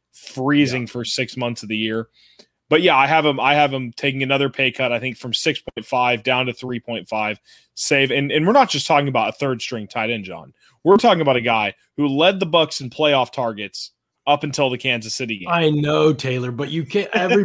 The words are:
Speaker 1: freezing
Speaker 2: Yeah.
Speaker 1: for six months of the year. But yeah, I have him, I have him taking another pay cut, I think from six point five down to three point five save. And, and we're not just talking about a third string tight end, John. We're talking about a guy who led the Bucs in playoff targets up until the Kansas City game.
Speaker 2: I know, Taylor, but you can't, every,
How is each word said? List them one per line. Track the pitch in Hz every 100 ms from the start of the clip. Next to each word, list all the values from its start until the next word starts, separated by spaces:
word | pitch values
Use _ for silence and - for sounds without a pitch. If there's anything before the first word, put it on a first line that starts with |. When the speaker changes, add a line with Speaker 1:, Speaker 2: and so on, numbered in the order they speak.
| _
Speaker 1:
freezing | - - 131 131 147 139 127
Speaker 2:
Yeah. | 117
Speaker 1:
for | 123
six | 113 - 123 127
months | 120 117
of | 104
the | 110
year. | 110 113 110 _ _ _ - _ -
But | 160
yeah, | 175 135
I | 139
have | 160 147
him, | 135
I | 131
have | 147 143
him | 135 123
taking | - 143 135
another | 135 139 139
pay | - 131
cut, | 123 127
I | 117
think | 127 113
from | 123
six | - 160 139
point | - -
five | - 127 123 117
down | 127 127 127
to |
three | 117 123 120
point | - 113 92
five | 110 107 104 _ - _
save. | - - 139 131
And, | 131 143
and | 151 165
we're |
not | 269 233
just | 143 -
talking | 147 143
about | 127 107
a |
third | - 139 120
string | - 117 101
tight | 120 110
end, | 113
John. | 92 85 78 _ _ _
We're | 165 202
talking | 240 175
about | 143 127
a |
guy | 117 113 104 - _ -
who | 143
led | 139 175 196
the | 180
Bucs | 165 151 -
in | 131
playoff | - 151 139 123
targets | - 117 104 101 - - _ _ _ -
up | 143
until | 151 143 135
the | 127
Kansas | 131 120 110
City | - 120 104
game. | 127
Speaker 2:
I | 170 156
know, | 151 147 151 156
Taylor, | - 135 127 123
but | 120 139
you | 160 143
can't, | 202 190
every, | 208 180 202